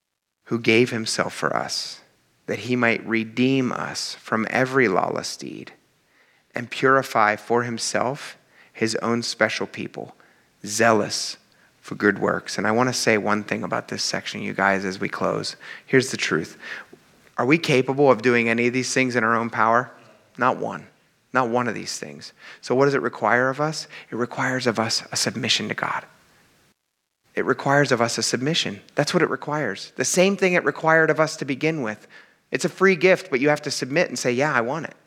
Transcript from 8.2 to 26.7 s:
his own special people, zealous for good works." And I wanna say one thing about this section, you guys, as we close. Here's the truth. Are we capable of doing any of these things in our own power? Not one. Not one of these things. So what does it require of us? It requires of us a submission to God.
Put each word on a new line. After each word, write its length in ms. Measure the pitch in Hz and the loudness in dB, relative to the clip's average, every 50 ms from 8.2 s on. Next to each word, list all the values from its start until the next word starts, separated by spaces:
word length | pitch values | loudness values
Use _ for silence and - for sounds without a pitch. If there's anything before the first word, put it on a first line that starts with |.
| - - - - _ _ _ _ - _ - | -10 -14 -16 -18 _ _ _ _ -20 _ -6
his 200 | - 113 110 110 | -2 -2 -2 -2
own 260 | - - 113 117 120 117 | -2 -2 -2 -2 -2 -2
special 440 | - - - 107 110 - - 98 | -4 -2 0 0 0 0 -2 -6
people, 480 | - - - - - - - - - - _ _ _ _ _ _ _ _ _ - | -8 -8 -10 -12 -10 -10 -12 -12 -12 -14 _ _ _ _ _ _ _ _ _ -12
zealous 720 | 104 104 110 117 117 110 104 101 - - - - - - - _ _ _ _ _ _ _ _ | -6 0 4 4 6 6 4 2 0 -4 -4 -6 -6 -8 -12 _ _ _ _ _ _ _ _
for 140 | - - - | -16 -12 -4
good 240 | - 101 104 101 - | 0 2 2 2 2
works." 400 | - - - - - - - - | 2 0 0 -2 -4 -8 -6 -4
And 80 | - | 0
I 40 | 107 | 0
wanna 220 | 107 117 127 131 123 | 2 2 2 2 0
say 260 | - - 120 110 104 | 0 2 2 2 2
one 240 | 98 107 104 104 104 | 2 0 0 0 -2
thing 220 | - 107 110 107 | -4 -4 -4 -4
about 240 | - - 113 - - | -4 -4 -6 -6 -6
this 160 | 110 104 - | -6 -6 -4
section, 360 | - - 95 - - - 107 104 | -4 -4 -4 -6 -6 -8 -8 -8
you 100 | 101 101 | -6 -2
guys, 320 | 101 98 98 98 95 98 | 0 2 2 2 2 0
as 160 | 92 92 98 | -4 -4 -4
we 80 | 104 - | -6 -6
close. 480 | - - 92 92 104 107 107 - - - - - - - - | -4 -2 -2 -2 -2 -2 -4 -6 -10 -12 -14 -18 -18 -18 -4
Here's 260 | - - 131 120 - | 2 2 2 2 2
the 60 | - | -2
truth. 400 | - - - 92 78 85 - - - - - - - - - - - _ _ _ _ _ _ _ - | -4 -4 -2 -2 -2 -2 -4 -10 -16 -16 -14 -14 -14 -16 -18 -20 -20 _ _ _ _ _ _ _ -2
Are 80 | 120 | 0
we 120 | 127 156 175 | 2 2 2
capable 520 | - - 143 127 131 135 135 135 147 135 | 2 2 2 2 2 2 2 4 6 6
of 120 | 123 107 113 | 4 4 4
doing 260 | 127 120 120 113 117 | 2 2 4 2 2
any 180 | 113 117 120 | 2 2 2
of 60 | 123 123 | 2 0
these 200 | 131 123 - - | 0 -2 -2 0
things 240 | 131 131 127 120 | 0 0 2 2
in 80 | 123 113 | 0 2
our 100 | 113 117 | 2 2
own 160 | 113 117 113 | 2 0 -2
power? 400 | - 123 110 113 113 120 131 - - - - - - _ _ _ _ | 0 2 2 4 4 4 2 0 -8 -20 -20 -20 -20 _ _ _ _
Not 220 | - 120 127 113 - | -2 0 0 0 0
one. 280 | 110 110 98 - - - _ _ _ _ _ _ _ _ - | -4 -6 -8 -10 -12 -16 _ _ _ _ _ _ _ _ -2
Not 160 | 127 131 117 | 0 0 0
one 200 | 117 123 123 120 | 0 0 -2 -2
of 60 | 101 | -4
these 240 | 101 98 - - - | -6 -8 -10 -10 -10
things. 340 | - 76 71 - - - - _ - - - - - | -10 -12 -14 -16 -18 -20 -20 _ -20 -20 -20 -12 -4
So 120 | - 127 | 0 2
what 120 | 131 139 | 4 4
does 80 | 143 139 | 4 4
it 80 | 135 - | 2 0
require 480 | 120 - - 113 104 117 123 127 131 | -2 -4 0 2 2 4 4 2 2
of 100 | 135 139 | 0 -2
us? 260 | 151 156 156 - - - - - - - | -2 -4 -4 -6 -10 -12 -16 -20 -16 -10
It 60 | - | -6
requires 500 | 113 120 120 - - 131 131 127 127 123 | -4 -4 -4 -4 -4 -4 -2 -2 -2 0
of 120 | 123 104 113 | 0 0 0
us 240 | 110 110 - - - - - | 0 -2 -2 -4 -4 -4 -4
a 40 | |
submission 520 | - - 120 101 117 127 110 - - 92 87 | -2 -2 -2 -2 -2 0 0 0 0 0 -4
to 60 | - | -4
God. 320 | - - - - - - - _ _ _ _ _ _ _ _ _ _ _ _ | -4 -4 -4 -4 -6 -8 -12 _ _ _ _ _ _ _ _ _ _ _ _